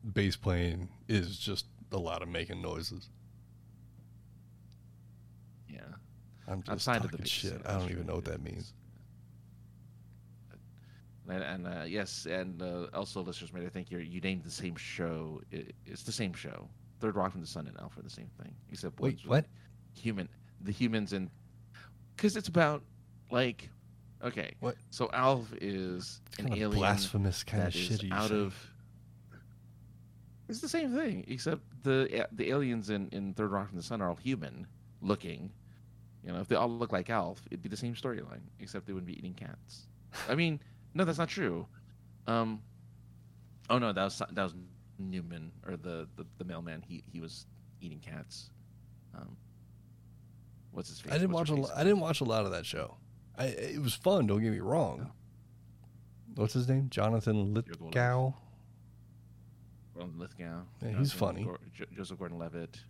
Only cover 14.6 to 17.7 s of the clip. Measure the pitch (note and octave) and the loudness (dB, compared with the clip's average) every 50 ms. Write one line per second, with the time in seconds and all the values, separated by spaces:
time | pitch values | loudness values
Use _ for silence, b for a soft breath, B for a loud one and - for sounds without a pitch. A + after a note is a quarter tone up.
14.6 | - F2+ E2+ D2+ - - - - F2 E2+ E2 D#2 D#2+ D#2 D#2 - - - - D#2 | -6 -6 -6 -6 -8 -10 -6 -4 -2 -2 -2 -2 -4 -6 -8 -10 -10 -10 -10 -10
15.6 | - - - - - - - - - - A2+ - A2+ F#2+ E2+ - - C#2+ - G1+ | -10 -10 -14 -18 -16 -14 -14 -10 -8 -6 -4 -2 -2 -2 -4 -6 -8 -10 -10 -10
16.6 | G1+ - - - - - - - - A2 G2 G2+ F#2 F#2+ - F#2 E2 D#2 - E2+ | -14 -14 -16 -20 -20 -20 -12 -2 -2 0 2 4 2 2 0 -2 -8 -6 -6 -6
17.6 | D2+ C#2 | -6 -8